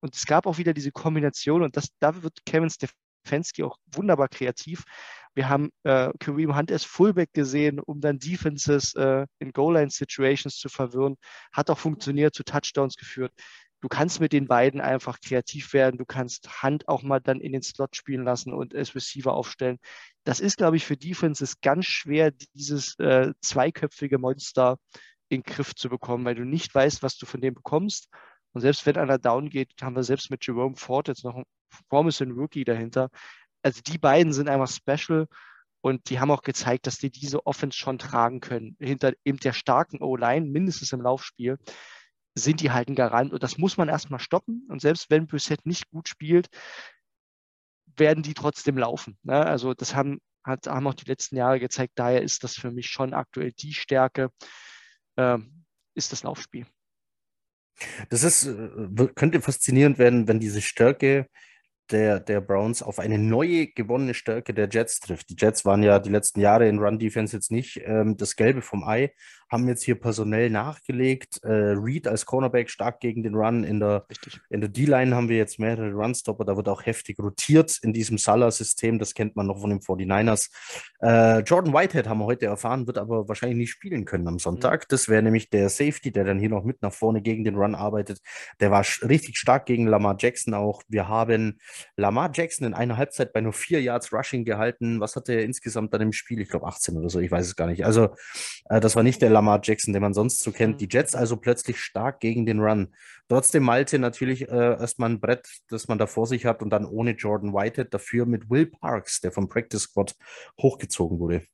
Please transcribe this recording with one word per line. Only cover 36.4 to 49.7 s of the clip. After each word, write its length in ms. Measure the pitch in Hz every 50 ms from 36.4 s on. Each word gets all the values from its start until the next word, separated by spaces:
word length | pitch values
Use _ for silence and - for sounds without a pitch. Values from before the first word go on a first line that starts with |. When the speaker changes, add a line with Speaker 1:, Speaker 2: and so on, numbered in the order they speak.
| -
Speaker 1:
gezeigt, 440 | - 131 - - 123 120 127 _
dass 120 | 131 - -
die 120 | - 139
diese 360 | - 131 139 143 135 147 -
Offense 320 | - 139 - - 139 131 -
schon 200 | - - 131 123
tragen 420 | - - 139 123 117 117 127 127
können. 360 | - - 127 117 113 110 - _
Hinter 360 | - 127 139 131 - 135 127 _ _
eben 140 | 139 139 135
der 160 | - 135 123
starken 480 | - - - 127 131 170 _ - 143 151
O-Line, 440 | 143 131 127 120 117 123 151 165
mindestens 460 | 147 139 151 185 190 170 - - - -
im 80 | 127
Laufspiel, 580 | 123 123 127 131 - - _ _ 123 123 131 139 _ - - - - - - - - _ _ _ _ _ _
sind 260 | - - 139 160 156
die 120 | 160 143 123
halt 160 | 127 120 -
ein 60 | 107
Garant. 380 | 98 127 117 110 117 127 143 -
Und 100 | 123 -
das 140 | - -
muss 220 | - 165 190 - -
man 100 | 175 151
erstmal 320 | - 156 - 143 139 123
stoppen. 460 | - - - 180 - - 226 233 262 -
Und 140 | 190 139 -
selbst 260 | 143 160 165 - _
wenn 180 | 151 156 160
Brissett 380 | 151 - 147 - - 151 147 _
nicht 240 | 151 175 - - _
gut 180 | - 160 - -
spielt, 400 | - _ 151 151 165 175 175 - _ - - - - - - - _ _ _ _ _ _ _ _ _ _ _ _ _ _ _ _ _ _ _ _ _
werden 260 | - 156 151 156 156 156
die 120 | 147 151
trotzdem 420 | - - 147 147 - - - 139
laufen, 420 | 131 123 117 120 - - - 101 _ _
ne? 240 | 139 131 143 151
Also 260 | 165 156 131 117 131